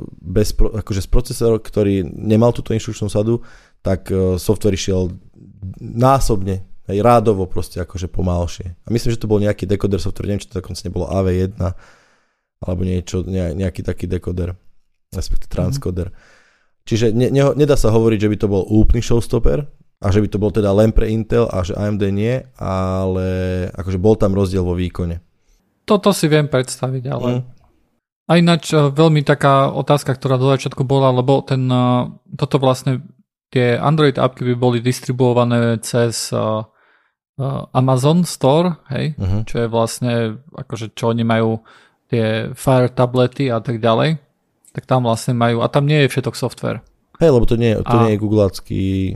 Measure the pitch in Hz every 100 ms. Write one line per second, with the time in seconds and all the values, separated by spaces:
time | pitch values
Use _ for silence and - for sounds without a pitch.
0 | - - 95 104 104 - - 107 - 98
1 | - 123 - 123 117 110 - 107 101 98
2 | 82 - 107 110 120 - - 110 - 104
3 | 104 104 110 117 - - _ _ 98 92
4 | - 95 92 90 - 101 107 95 - 92
5 | 90 92 - - 98 - 95 - 113 117
6 | 127 135 - 104 98 95 - - - 98
7 | 117 120 110 98 92 90 - 90 87 87
8 | 90 - 90 87 85 - 90 87 - 120
9 | 120 113 107 104 104 104 92 101 101 98
10 | - - 98 101 - 92 90 92 90 92
11 | 87 95 95 92 95 107 92 - - _
12 | _ _ _ _ _ - - 90 92 90
13 | - 92 82 92 87 87 95 - 92 87
14 | 90 90 - 90 87 90 - - _ _
15 | - 101 - - - - 90 135 95 90
16 | 85 - _ _ _ _ _ _ - 110
17 | 117 113 123 135 139 135 147 135 110 113
18 | 113 107 104 104 104 98 90 107 104 123
19 | - 120 - 120 110 143 143 - _ _
20 | 98 107 101 98 104 110 101 101 110 -
21 | 110 110 107 120 117 92 90 98 104 104
22 | 101 98 113 127 - - 95 95 92 95
23 | 95 92 92 92 92 92 90 - 90 92
24 | 104 110 101 95 95 95 90 87 90 -
25 | 87 85 _ _ _ _ _ _ - 208
26 | 202 - 160 151 143 131 127 - 131 131
27 | 131 127 120 123 127 - _ _ _ _
28 | _ _ - 170 170 170 - 156 143 139
29 | 160 151 143 143 143 139 135 - 135 147
30 | - 127 135 127 135 135 135 - 131 139
31 | 135 127 127 135 - 135 127 127 123 123
32 | 117 - _ - 139 135 131 127 139 127
33 | - _ _ _ _ 127 123 117 139 156
34 | 147 131 127 - 123 120 123 120 120 127
35 | - 127 127 120 120 120 117 113 - 123
36 | 117 - - 117 110 110 113 _ _ _
37 | _ _ _ - 135 139 - 127 131 131
38 | 143 175 165 - 131 151 175 156 - 135
39 | 143 147 92 101 107 120 117 113 113 -
40 | 123 117 110 113 - - - 110 110 -
41 | 117 117 113 113 113 113 - - _ _
42 | - 120 110 113 117 127 143 127 123 127
43 | 123 127 123 - 135 113 117 113 117 113
44 | 143 156 _ _ _ _ _ - - 131
45 | 120 113 - 120 120 117 127 147 143 151
46 | 135 131 113 - 120 - 123 110 - _
47 | _ - 160 123 110 117 117 104 - 113
48 | 113 104 104 107 98 - - 101 95 95
49 | 95